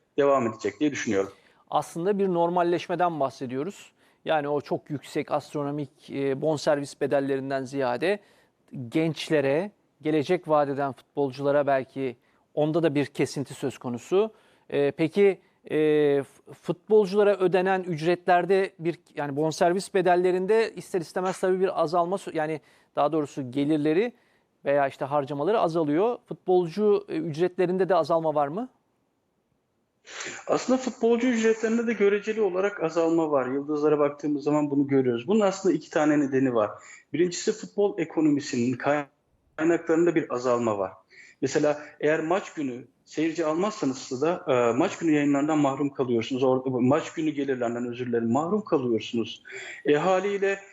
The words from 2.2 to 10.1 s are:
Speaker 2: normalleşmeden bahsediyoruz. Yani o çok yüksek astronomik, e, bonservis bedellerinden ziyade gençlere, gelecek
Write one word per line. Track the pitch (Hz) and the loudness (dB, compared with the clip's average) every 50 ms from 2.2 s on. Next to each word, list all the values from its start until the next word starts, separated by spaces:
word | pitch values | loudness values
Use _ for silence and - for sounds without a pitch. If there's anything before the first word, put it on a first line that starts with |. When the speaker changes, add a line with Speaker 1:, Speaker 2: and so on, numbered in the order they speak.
| 196 190 | 0 0
Speaker 2:
normalleşmeden | 175 170 170 170 180 180 170 175 175 170 - - 180 160 180 175 165 147 | 2 2 2 2 2 2 2 2 0 -2 -2 -4 -2 0 0 0 0 0
bahsediyoruz. | 135 131 - - 139 120 127 135 151 196 - - - - _ _ _ _ _ _ - | -2 -4 -4 -6 -10 -8 -6 -6 -6 -8 -10 -16 -20 -20 _ _ _ _ _ _ -4
Yani | - 160 151 143 143 | -2 0 0 0 -2
o | 147 143 | -2 -4
çok | - - 175 147 - - | -4 -4 -6 -6 -6 -8
yüksek | 147 131 - - - 156 139 - | -10 -10 -8 -6 -6 -6 -4 -2
astronomik, | - 151 - - - 151 143 143 147 151 143 - _ _ - - | -4 -4 -4 -6 -6 -6 -4 -4 -4 -6 -8 -10 _ _ -16 -10
e, | - 139 139 139 135 139 | -6 -4 -4 -4 -2 -2
bonservis | 147 156 156 139 - 165 151 143 143 - - - | -2 -2 -2 0 0 0 0 0 -2 -6 -6 -6
bedellerinden | 147 135 143 139 139 139 139 135 131 135 139 135 135 | -2 0 0 0 0 0 -2 -4 -4 -4 -6 -6 -6
ziyade | 123 139 139 135 123 120 123 147 185 208 202 _ _ _ _ _ _ _ _ _ _ - 143 123 113 | -6 -4 -4 -2 -2 -2 -2 -2 -2 -2 -4 _ _ _ _ _ _ _ _ _ _ -14 -14 -8 -4
gençlere, | - 156 160 165 147 - - - 160 147 135 135 139 160 196 208 - _ _ _ _ _ | -2 0 0 0 -2 -4 -4 0 0 2 2 2 0 0 -2 -4 -10 _ _ _ _ _
gelecek | 143 156 | -4 0